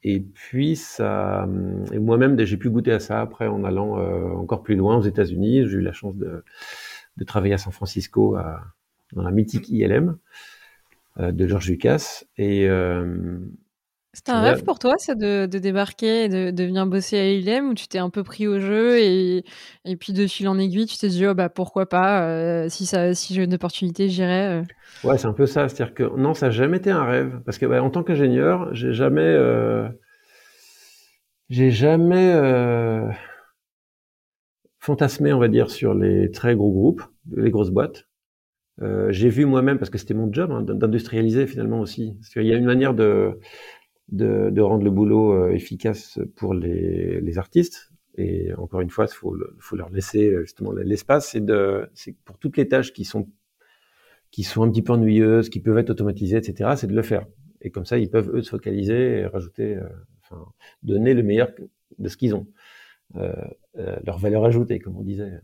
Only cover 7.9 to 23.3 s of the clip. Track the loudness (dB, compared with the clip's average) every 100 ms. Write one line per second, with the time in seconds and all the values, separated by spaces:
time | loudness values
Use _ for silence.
7.9 | -8 -4 2 2 2 -6 -10 -14 _ _
8.9 | _ _ -6 0 0 0 -2 -4 0 2
9.9 | 2 0 -4 _ -20 -20 -20 -20 _ _
10.9 | _ _ -6 -4 0 0 0 -2 0 2
11.9 | 0 -2 -14 -18 -4 -2 2 2 2 0
12.9 | -2 -4 -6 -6 -8 -12 -18 _ _ _
13.9 | _ _ -16 -4 2 4 2 0 0 0
14.9 | 0 -2 -2 0 0 -2 -2 -2 -2 -2
15.9 | -2 0 0 0 0 -2 -2 -2 0 0
16.9 | 0 0 0 2 2 0 0 0 -4 -4
17.9 | -4 -4 -4 -8 -4 -2 0 0 2 4
18.9 | 4 4 4 2 0 -4 -20 -20 -18 -10
19.9 | -10 -4 0 0 0 -2 0 0 0 -2
20.9 | -2 -2 2 2 2 -2 -2 -4 -2 0
21.9 | 2 2 2 0 0 -2 -2 -4 -6 -2
22.9 | 0 2 0 -2